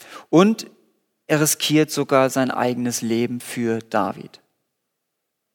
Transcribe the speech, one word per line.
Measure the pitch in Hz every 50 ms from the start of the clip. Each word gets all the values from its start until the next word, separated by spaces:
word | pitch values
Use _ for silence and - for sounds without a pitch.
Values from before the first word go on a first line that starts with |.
| - - - - - -
und | - 165 190 214 226 - - - _ _ _ _ _ _ _ _ _ _ _
er | - 156 147
riskiert | 156 151 - - - - 151 156 151 147
sogar | - 143 139 - 143 131 131 131
sein | 127 135 131 123
eigenes | - - 117 123 123 123 123 120 117 -
Leben | 120 113 113 113 120 117 123 123
für | - - - 127 117 113 113 113
David. | - - - 107 95 98 - - - - _ - _ _ _ _ _ _ _ _ _ _ _ _ _ _ _ _ _ _ _ _ _ _ _